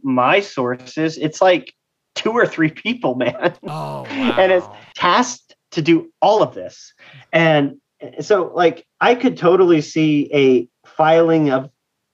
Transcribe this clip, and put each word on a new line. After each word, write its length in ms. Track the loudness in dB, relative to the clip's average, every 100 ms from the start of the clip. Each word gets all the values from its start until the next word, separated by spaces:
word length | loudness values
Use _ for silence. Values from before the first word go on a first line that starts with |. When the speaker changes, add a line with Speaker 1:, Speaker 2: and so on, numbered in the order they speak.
Speaker 1:
my 380 | -4 0 2 0
sources, 800 | -2 -6 -6 -6 -10 -6 -6 -4
it's, 240 | -8 0
like, 320 | 2 2 -2 -20 _ _ _
two 180 | -8 -4
or 140 | 0 -2
three 240 | 0 -4
people, 440 | -4 -8 -4 -4
<laughs> 100 | -2
man. 300 | -4 -2 -4 -6
Speaker 2:
Oh, 420 | -10 -12 -12 -12 -10
Speaker 1:
And 440 | -4 -2 2 2
it's 160 | 2 -2
Speaker 2:
wow. 100 | -12 -20
Speaker 1:
tasked 600 | -4 0 0 -2 -8 _ _ _
to 100 | -4
do 280 | 0 0 0 _
all 200 | 0 2
of 120 | 0
this. 400 | -4 -16 -18 -20 _ -20 -20 _
And 420 | 0 2 2 0 -6 _ _ -16 -12
so, 300 | -2 0 0
like, 320 | 0 0 0 _ _
I 140 | 0
could 220 | 2 0 0
totally 460 | 2 4 4 2
see 480 | 0 -2 0 0 0
a 360 | 2 4 2 0 _ _
filing 600 | -2 2 4 4 2 0
of, 200 | -2 -4 _ _ _ _